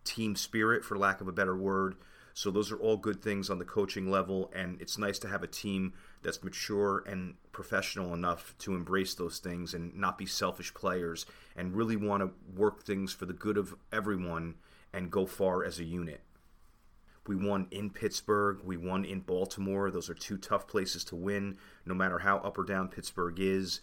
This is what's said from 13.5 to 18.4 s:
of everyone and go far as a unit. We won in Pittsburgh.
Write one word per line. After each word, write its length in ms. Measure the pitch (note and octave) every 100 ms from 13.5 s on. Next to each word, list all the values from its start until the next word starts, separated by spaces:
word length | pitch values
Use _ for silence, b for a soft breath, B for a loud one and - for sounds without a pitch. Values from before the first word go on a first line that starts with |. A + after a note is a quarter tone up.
| G#2
of 180 | F#2 F#2+ -
everyone 640 | A2 G2+ F#2+ F2 E2 E2 D#2 b b b
and 160 | G2 F2+
go 160 | F#2+ F#2+
far 360 | - F#2+ F#2
as 160 | F#2 F2+
a 60 |
unit. 380 | E2 F2 E2+ C#2+ - - - - - - - - - b -
We 80 | F#2+
won 320 | G2+ G2 F#2
in 200 | G2 G#2
Pittsburgh. 680 | - G#2+ - - G#2